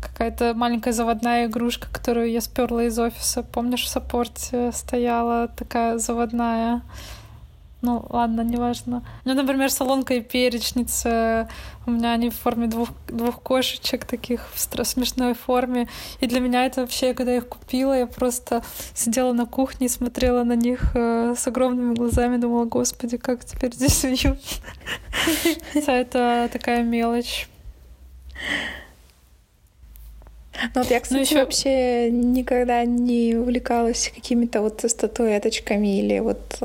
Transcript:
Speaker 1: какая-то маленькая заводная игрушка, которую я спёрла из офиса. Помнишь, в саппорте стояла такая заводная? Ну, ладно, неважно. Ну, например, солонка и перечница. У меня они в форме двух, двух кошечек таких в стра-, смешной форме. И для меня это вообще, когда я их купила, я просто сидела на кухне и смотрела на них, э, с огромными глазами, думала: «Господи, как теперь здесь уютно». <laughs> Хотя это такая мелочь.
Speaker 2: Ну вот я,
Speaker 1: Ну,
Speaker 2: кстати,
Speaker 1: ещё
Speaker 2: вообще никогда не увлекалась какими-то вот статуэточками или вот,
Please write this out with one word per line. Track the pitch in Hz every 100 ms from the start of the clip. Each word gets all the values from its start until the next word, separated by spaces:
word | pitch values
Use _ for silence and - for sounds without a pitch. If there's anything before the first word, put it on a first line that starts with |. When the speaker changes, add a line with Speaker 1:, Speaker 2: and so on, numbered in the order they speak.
Speaker 1:
какая-то | - - 233 226 240
маленькая | 233 240 240 226
заводная | 226 233 226 233 240 233
игрушка, | 226 233 - -
которую | - - 233 233
я | 233
спёрла | - - 240 233 233
из | 226
офиса. | 233 233 - -
Помнишь, | 240 - 240 247
в | -
саппорте | - - 247 240 - - 247 240
стояла | 233 - 247 240 233 233 233 233
такая | - - 233 233 233
заводная? | 220 233 233 233 233 226 226 240 240 - - - - - - - - - 240
Ну, | 240 -
ладно, | 240 240 226
неважно. | 233 240 240 240 - 240 - - -
Ну, |
например, | 262 269 269 269
солонка | 269 262 269 262
и | 254
перечница. | 226 254 247 240 - - 240 - 240 226 226 226 226 - - - -
У |
меня | 233 233
они | 233 240
в | 226
форме | - 233 233
двух, | 226 233 - -
двух | 233 233 240
кошечек | - 262 254 - - 247 -
таких | 240 - 240 -
в | -
стра-, | - - 233
смешной | - 247 - 247
форме. | 240 - 254 254 247 240 - - -
И | 254
для | 247
меня | 254 247 254
это | 254
вообще, | 247 - 254
когда | 247 247
я | 247
их | 240
купила, | - - 254 269
я | 269 240
просто | - 254 240 - 233 - - - -
сидела | - 233 254
на | 240 240
кухне | - 262 - 247
и |
смотрела | - 240 - 254 247 240
на | 240
них, | 233 247 - 247
э, | 233 233 233 240
с | -
огромными | 240 254 247 240
глазами, | 233 240 240 240 247
думала: | 240 240
«Господи, | 233 247 247 - 240 240
как | - 247
теперь | - - 254
здесь | 240 247 - 269
уютно». | 254 185 - - - - - - - -
<laughs> | - - 311 339 320 -
Хотя | 302 294 247
это | 247 254 240 240 240
такая | 240 - 240
мелочь. | 233 233 233 233 240 - - - - - - - - - - - - - - - - - - _ _ _ _ _ _ _ - - - - - - - - 233 254
Speaker 2:
Ну |
вот | 247
я, | 247
Speaker 1:
Ну, |
Speaker 2:
кстати, | - 262
Speaker 1:
ещё | 269 302
Speaker 2:
вообще | 262 - 277 262 254 240 240
никогда | 240 240 247 254 247 247 240 240
не | 240 247 240 233 233
увлекалась | 247 247 - 240 233 240 - -
какими-то | - 240 240 233
вот | 214 214 233
статуэточками | - 220 220 233 208 214 - - 208 208 196
или | 208 202
вот, | 226 202 - -